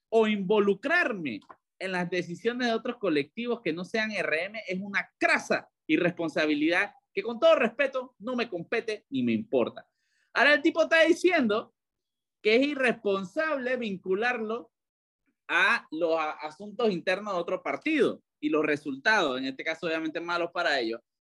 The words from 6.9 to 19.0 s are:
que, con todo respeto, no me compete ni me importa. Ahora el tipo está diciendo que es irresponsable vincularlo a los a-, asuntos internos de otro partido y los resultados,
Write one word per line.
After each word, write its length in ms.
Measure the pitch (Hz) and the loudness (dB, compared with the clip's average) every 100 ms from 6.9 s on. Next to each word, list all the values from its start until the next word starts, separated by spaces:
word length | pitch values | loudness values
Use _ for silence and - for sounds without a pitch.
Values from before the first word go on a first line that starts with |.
| - _ | -6 _
que, 80 | - | -8
con 160 | 214 233 | -6 2
todo 180 | 320 311 | 4 6
respeto, 600 | 233 - 269 262 254 - | 4 0 -2 -2 -8 -10
no 200 | 208 247 | -6 -4
me 100 | 226 | -4
compete 580 | 175 165 233 - 139 _ | -6 -4 -4 -4 -8 _
ni 140 | 131 | -2
me 100 | 120 | 0
importa. 520 | 110 110 135 110 - - _ _ _ _ | 0 0 0 0 -4 -18 _ _ _ _
Ahora 200 | - 262 | 2 4
el 80 | 294 | 4
tipo 220 | 330 330 | 2 2
está 180 | 320 320 | 4 4
diciendo 760 | 320 - 359 349 240 208 - _ _ _ _ _ _ _ | 6 4 2 2 2 0 -4 _ _ _ _ _ _ _
que 140 | 214 226 | 2 4
es 100 | 285 | 4
irresponsable 1120 | 277 254 226 202 196 190 302 320 285 247 254 | 2 0 0 0 -2 -2 -4 -2 -2 -2 -4
vincularlo 960 | 233 185 185 190 233 240 214 233 - _ _ _ _ _ _ _ - | -4 -6 -2 -2 0 -2 -4 -8 -10 _ _ _ _ _ _ _ -2
a 380 | 165 190 226 - | 2 2 2 -2
los 280 | 156 165 160 | -2 0 2
a-, 120 | 156 - | 0 -4
asuntos 500 | 151 151 208 - 233 | -10 -12 -12 -2 0
internos 420 | 175 170 190 208 | 0 0 -2 -2
de 60 | 185 | -4
otro 240 | 170 180 | -2 -4
partido 580 | 156 135 302 311 175 95 _ _ | -4 -4 -2 2 2 0 _ _
y 120 | 151 | -2
los 160 | 151 139 | 0 0
resultados, 720 | 147 147 135 | -2 -4 -4